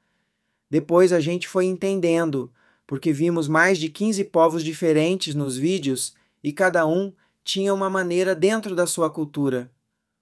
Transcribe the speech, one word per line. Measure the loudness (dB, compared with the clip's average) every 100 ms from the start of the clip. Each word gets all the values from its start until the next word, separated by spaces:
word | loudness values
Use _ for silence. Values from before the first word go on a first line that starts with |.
| _ _ _ _ _ _ -4
Depois | -2 2 4 6
a | 4
gente | 0 -4 -4
foi | -2 -2
entendendo, | -2 -2 0 0 2 0 -2 -6 _ _ _ -10
porque | -6 -2
vimos | 0 0 0 0
mais | 4 4 2
de | -2
quinze | -4 -2 -2
povos | 0 2 2 2
diferentes | -6 -2 0 2 2 0 -4
nos | -4 -4 -2
vídeos | -2 0 -2 -4 -6 -10 _ _
e | -6
cada | 0 2 2 2
um | 0 -2 -8 _ _
tinha | -8 -2 0
uma | 0 -2
maneira | -2 -2 0 0 2
dentro | 0 0 -4 -2
da | -2
sua | 0 -2
cultura. | -4 -8 -4 -2 -2 -6 _ _ _ _ _